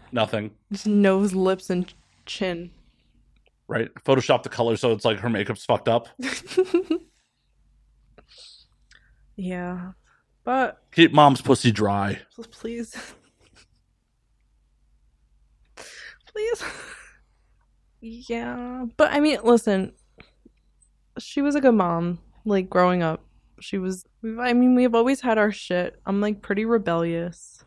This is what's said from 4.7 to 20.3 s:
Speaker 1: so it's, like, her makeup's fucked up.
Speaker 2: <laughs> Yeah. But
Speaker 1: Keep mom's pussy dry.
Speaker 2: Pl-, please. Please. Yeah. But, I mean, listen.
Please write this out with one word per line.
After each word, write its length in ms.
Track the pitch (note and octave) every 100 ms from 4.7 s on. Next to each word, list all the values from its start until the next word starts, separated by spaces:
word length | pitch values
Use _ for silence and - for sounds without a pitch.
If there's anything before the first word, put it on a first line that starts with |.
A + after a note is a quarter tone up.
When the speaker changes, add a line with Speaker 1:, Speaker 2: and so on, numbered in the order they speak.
| A2
Speaker 1:
so 160 | B2
it's, 140 | A2 A2+
like, 140 | G2+
her 100 | A#2+
makeup's 360 | G#2+ G#2 G#2+ -
fucked 220 | A2 A#2
up. 200 | A#2 -
Speaker 2:
<laughs> 720 | - B3+ - - F#4 F#4 E4+ - E4+ - _ _ _ _ _ _ _ _ _ _ - _ - - - _ _ _ _ _ _ _ -
Yeah. 560 | F#3 F3+ F3+ F3+ F#3 - _ _ _ _
But 380 | - C4 B3 - _
Speaker 1:
Keep 220 | - E3
mom's 280 | D3 D3 B2
pussy 300 | - B2 B2
dry. 480 | G#2+ G2+ G2+ G2 F#2+ - -
Speaker 2:
Pl-, 100 | A3+
please. 440 | - A3+ A#3 A3+ - - - _ _ _ _ _ _ _ _ _ _ _ _ _ _ _ _ _ _ _ _ _ _ _ _ _ - - - - - _
Please. 320 | G#4+ A4+ A#4 - - - - - _ _ _ _ _ _ _ _ _
Yeah. 840 | A3+ A#3 B3 A#3 A#3+ B3 B3 B3+ A#3+ -
But, 140 | D4+
I 80 | D4
mean, 200 | D4+ B3
listen. 500 | A3+ A#3 - F#3+ F#3 _ _ _ _